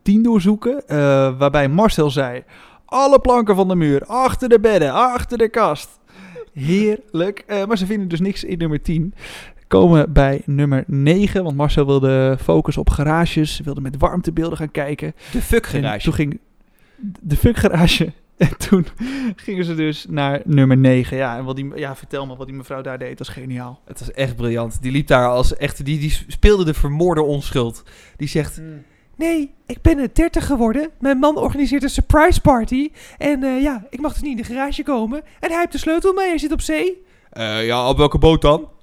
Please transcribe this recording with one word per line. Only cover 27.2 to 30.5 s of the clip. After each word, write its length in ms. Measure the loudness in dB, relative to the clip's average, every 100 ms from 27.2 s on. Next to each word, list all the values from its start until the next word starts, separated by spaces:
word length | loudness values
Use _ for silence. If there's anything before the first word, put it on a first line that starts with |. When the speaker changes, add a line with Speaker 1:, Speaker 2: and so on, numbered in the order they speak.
Speaker 2:
onschuld. 600 | 0 -2 -2 -2 -2 -4 -20 -20 -20 -12
Die 120 | -4
zegt: 280 | -4 -4 -8
Speaker 1:
Hmm. 260 | -18 -20 -20 _ _ -6
Speaker 2:
"Nee, 340 | -2 -2 -4 _ -14
ik 140 | 0
ben, 160 | 2 2
eh, 100 | 0
dertig 340 | 0 0 0
geworden. 440 | -2